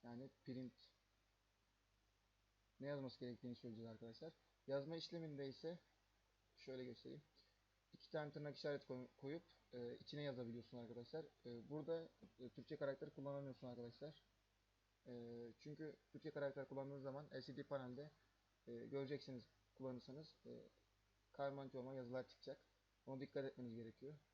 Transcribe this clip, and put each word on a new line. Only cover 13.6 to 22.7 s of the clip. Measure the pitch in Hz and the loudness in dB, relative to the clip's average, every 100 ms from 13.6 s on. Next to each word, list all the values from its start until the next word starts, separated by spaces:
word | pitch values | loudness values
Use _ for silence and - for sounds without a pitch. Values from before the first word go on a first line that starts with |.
| 127 | -4
arkadaşlar. | 120 120 - 147 156 - - _ _ _ _ _ _ - | -2 -4 -4 -6 -8 -18 -20 _ _ _ _ _ _ -6
E, | 120 117 117 120 - | -4 -2 -2 -2 -4
çünkü | 147 151 156 - - | -6 -2 -2 -4 -10
Türkçe | - 156 | -4 -2
karakter | 147 139 139 131 | 4 4 4 0
kullandığınız | 135 139 139 | 0 0 0
zaman | 135 135 147 | 0 -2 -2
L | 135 | -4
C | 127 131 | -2 -4
D | |
panelde, | 139 139 127 123 151 - - - _ _ - | 2 2 2 -2 -4 -10 -20 -20 _ _ -6
e, | 117 117 | -4 0
göreceksiniz | 139 135 139 - 127 - - - | 2 4 2 0 -4 -6 -18 -20
kullanırsanız, | - 131 127 - 131 156 - | -4 -2 0 -4 -8 -8 -12
e, | 120 120 - - - - - _ _ | -8 -8 -8 -16 -20 -20 -20 _ _
karman | - 139 139 135 | 4 4 4 0
çorman | 131 127 | 0 0
yazılar | 135 120 127 123 | 0 2 0 0
çıkacak. | - - 135 - | -6 -6 -6 -10